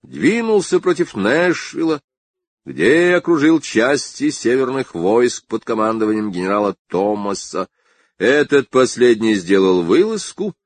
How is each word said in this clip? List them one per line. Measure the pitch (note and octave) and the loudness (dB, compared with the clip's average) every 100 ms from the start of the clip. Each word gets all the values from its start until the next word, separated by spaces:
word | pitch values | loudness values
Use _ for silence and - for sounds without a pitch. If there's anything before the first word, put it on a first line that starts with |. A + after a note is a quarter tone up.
двинулся | - C3+ F#2 A3+ A3+ G#3+ E3 F3+ | -16 -2 0 0 0 0 0 -2
против | F3+ E3 F3 | 0 -2 -4
Нэшвилла, | - G2 D3 F3+ E3 - - E3 D3+ _ _ _ _ _ _ - | -2 0 2 0 -2 -6 -6 -4 -4 _ _ _ _ _ _ -16
где | C2+ F#2 D#3 F3 | -2 2 4 4
окружил | F3+ E3+ E3+ D3 D#3+ | 0 0 2 4 2
части | - A2 A#2+ C#3+ - - D3 | 0 0 0 0 -4 -6 -6
северных | C#3+ A2+ B2+ C3 C3+ B2+ | -2 -2 0 -2 -4 -6
войск | E2+ F2 A2+ A#2+ - _ | -4 0 2 2 -2 _
под | A2 | -10
командованием | - A2+ A2 A2+ A2 G#2+ G#2+ | -6 -2 -2 -2 -2 -2 -4
генерала | F2 F#2+ G#2 G#2 F#2+ _ | -4 -2 0 -2 -4 _
Томаса. | F2 G2+ G#2 G2+ F#2+ - F2+ F#2 _ _ _ _ _ | -2 -2 -2 -6 -8 -8 -10 -10 _ _ _ _ _
Этот | G#2+ C#3+ C#3+ C#3+ C3 | 2 2 2 0 2
последний | B2+ B2+ - B2 A2+ A2+ | 2 2 4 4 4 2
сделал | G#2 E2+ G2 F#2+ F#2 | 0 2 2 4 2
вылазку | E2+ B2 G#3 A3 - - G3+ - | 2 2 2 -2 -10 -8 -8 -8